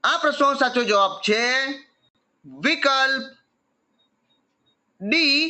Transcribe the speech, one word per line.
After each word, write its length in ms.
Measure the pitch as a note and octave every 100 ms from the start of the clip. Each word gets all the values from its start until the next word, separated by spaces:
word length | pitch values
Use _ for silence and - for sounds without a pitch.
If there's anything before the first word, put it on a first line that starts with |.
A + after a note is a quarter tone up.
આ 140 | B3 D#4+
પ્રશ્નનો 360 | D4+ C#4 C#4 C4+
સાચો 260 | B3+ B3
જવાબ 300 | A#3 G#3 F#3+ F#3+
છે 200 | - G#3 A#3+ C4 C4+ C#4+ - _ _ _ _ _ C#3
વિકલ્પ 800 | C3 G#3 E4 C#4 C4+ C4+ C4+ C4+ C4+ _ _ _ _ _ _ _ _ _ _ _ _ _ _ _ _
ડી 380 | G3+ D#4+ D4+ C#4+